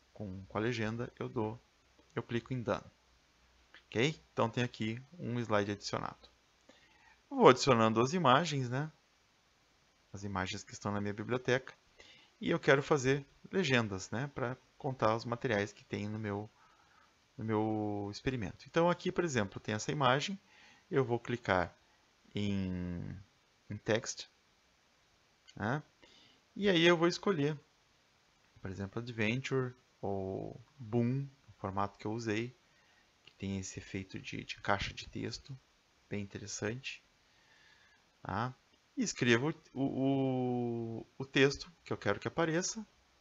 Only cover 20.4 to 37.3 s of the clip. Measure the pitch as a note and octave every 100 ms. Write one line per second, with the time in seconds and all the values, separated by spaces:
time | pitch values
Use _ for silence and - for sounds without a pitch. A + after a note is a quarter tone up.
20.4 | _ - - - - C#3+ A#2+ A#2+ - A#2+
21.4 | - F#2 E2+ - _ _ _ _ _ G#2
22.4 | G3+ G3 F#3+ F3+ F2 F2 G2 F#2 G2 _
23.4 | _ _ - G#2 - A2 - - - _
24.4 | _ _ _ _ _ _ _ _ _ _
25.4 | _ - G#2+ D3 - _ - - - _
26.4 | _ - G3 E3+ E3+ F3 E3+ F3 G#3+ E3+
27.4 | C#3+ D3 - _ _ _ _ _ _ _
28.4 | _ - F#2+ F#2+ G2 A#2 A#2+ A2+ G#2+ B2+
29.4 | - C3 B2+ B2 _ - G2 G2 F#2+ G2+
30.4 | G#2 - - - A2 A#2+ A#2+ C3+ C#3 -
31.4 | - - G2 G2 G2+ - G#2+ A2+ A2+ G#2+
32.4 | A#2+ - _ _ _ _ _ _ - -
33.4 | G2 G2 F#2 - - G2 F#2+ G#2+ G2+ G#2+
34.4 | A2 - - G2 - - - G#2+ G#2+ -
35.4 | - C3 _ _ _ _ - G#2 G2 G#2
36.4 | G#2 - G#2 B2 - - _ _ _